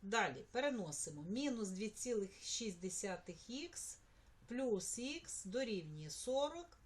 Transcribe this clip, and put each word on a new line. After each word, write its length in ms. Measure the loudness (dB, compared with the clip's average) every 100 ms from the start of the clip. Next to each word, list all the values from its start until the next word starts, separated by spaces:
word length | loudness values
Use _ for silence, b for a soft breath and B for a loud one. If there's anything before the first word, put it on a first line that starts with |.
Далі 440 | 4 4 4 2 -4
переносимо. 720 | 2 2 2 -2 -2 -4 -4
Мінус 460 | -2 0 2 2 0
дві 200 | 0 -2
цілих 420 | -2 0 2 2 -4
шість 380 | -4 0 0 -2
десятих 680 | -4 -2 -2 -2 -6 -12 -6
ікс 480 | -6 -6 -6 -8 -10 b b b -20 -6
плюс 520 | 0 4 4 2 -2
ікс 460 | -2 -2 -4 -6
дорівнює 680 | -2 2 2 2 0 -6 -6
сорок 680 | -6 2 4 4 2 -8 -14